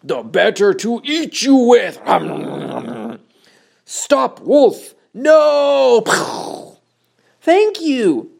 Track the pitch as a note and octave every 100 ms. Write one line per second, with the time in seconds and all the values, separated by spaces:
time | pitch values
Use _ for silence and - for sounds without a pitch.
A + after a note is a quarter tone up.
0 | C#3 C3+ A2+ - F#3+ - G4+ F#4+ A#3 A#3
1 | C#4+ D#4 C#4 - C4 C4+ A#3+ A#3+ F#3 -
2 | - F3+ D#3+ - - - - - - A#3+
3 | - - _ _ _ _ _ _ _ -
4 | - C#4+ C4 - - C#4+ B3 - - _
5 | _ G3+ C#4+ D#4 D4+ D4 C#4+ C#4 C4 A#3
6 | - - - - - - - _ _ _
7 | _ _ _ _ - F4+ G#4+ G#4+ D#4+ C4
8 | G#3 B2+ G#2+ _